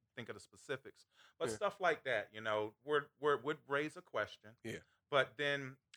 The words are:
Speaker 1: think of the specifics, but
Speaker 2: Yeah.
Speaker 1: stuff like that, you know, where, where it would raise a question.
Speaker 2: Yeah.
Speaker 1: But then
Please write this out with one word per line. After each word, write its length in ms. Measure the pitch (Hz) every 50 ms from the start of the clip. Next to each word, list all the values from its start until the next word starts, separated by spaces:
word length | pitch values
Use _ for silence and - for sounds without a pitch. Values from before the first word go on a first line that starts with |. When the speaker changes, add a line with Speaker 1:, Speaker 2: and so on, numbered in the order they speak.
| _ _ _
Speaker 1:
think 140 | 131 113 -
of 60 | 110
the 40 | 101
specifics, 680 | - _ - 95 - - 139 131 - - - - - _ _ - - - _
but 120 | _ 165 196
Speaker 2:
Yeah. 60 | 220
Speaker 1:
stuff 240 | - 208 202 196 -
like 220 | 190 170 156 - -
that, 280 | 135 120 107 101 - 107
you 80 | 110
know, 340 | 110 110 107 107 107 110 107 _ _
where, 260 | 143 151 147 143 - _ 127
where 140 | 139 147 143
it 80 | 123 120
would 160 | 147 160 151 -
raise 280 | 135 139 143 151 156 -
a 40 | 180
question. 560 | - - - 113 104 - - - - 107 117 _ -
Speaker 2:
Yeah. 160 | 113 104 - - _ _ _ _ _
Speaker 1:
But 260 | 147 135 127 127 -
then 400 | - 147 143 143 139 135 131 131 _ _ _ -